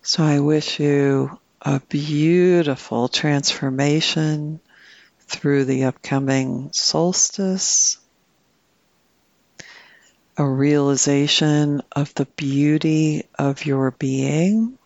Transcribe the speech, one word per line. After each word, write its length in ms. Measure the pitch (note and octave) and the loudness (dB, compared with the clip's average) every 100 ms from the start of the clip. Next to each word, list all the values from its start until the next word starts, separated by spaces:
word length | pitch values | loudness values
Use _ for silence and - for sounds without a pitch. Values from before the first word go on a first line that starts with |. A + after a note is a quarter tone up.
| - | -4
So 160 | - | 0
I 160 | D#3 C#3+ | 2 2
wish 400 | C#3+ D3+ D3+ - | 2 0 0 -2
you 580 | D3 C#3+ C#3 C#3 C3+ - _ _ | 0 2 2 0 -2 -8 _ _
a 200 | - C#3 | -4 -4
beautiful 1300 | - D3+ D3 D3 D#3 F3+ F3+ F3 D#3 C3 - A#2 A#2+ | -2 -6 -4 0 2 4 4 4 2 -4 -4 -2 -2
transformation 1500 | - D3+ C#3+ C3+ - C#3 C3 C#3+ D3+ D#3+ - D#3 D3+ D3+ D#3 _ _ - - _ _ | -2 0 0 -2 -4 -4 0 0 2 0 -2 -2 -2 -6 -10 _ _ -20 -20 _ _
through 460 | _ - D3 C#3+ C3 | _ -6 0 0 2
the 180 | C3 | 0
upcoming 840 | C3 - - C#3 C3+ C3+ C3 - C#3 | 0 -2 -4 -2 0 0 0 -6 -6
solstice, 1300 | - - D3+ E3+ F#3 - - F#3+ F#3 - - - - _ _ _ _ _ _ _ _ _ _ _ _ _ _ _ _ - - - _ _ _ _ - | -4 -2 0 0 2 0 0 -4 -2 0 2 0 -2 _ _ _ _ _ _ _ _ _ _ _ _ _ _ _ _ -20 -20 -20 _ _ _ _ -2
a 100 | C#3+ | -2
realization 1300 | C3 C#3+ D3 C#3 C#3 - C#3+ C#3+ - D#3 D3 D3 C#3+ - | 2 2 2 2 0 2 2 2 2 2 2 2 -2 -4
of 220 | - C#3+ | -4 -4
the 100 | - C#3 - | -4 -6 -4
beauty 880 | C#3+ C#3 D3 D3+ D#3+ D#3 D#3 D3+ - - | -4 0 2 2 2 2 2 0 -6 -4
of 280 | C#3 C#3 D3+ | -2 -2 -2
your 260 | C3+ C3 | 0 0
being 840 | C3 C3+ C3+ C3+ D3 F3 A3 A3+ C4 | -2 -4 -2 -2 0 2 2 -2 -6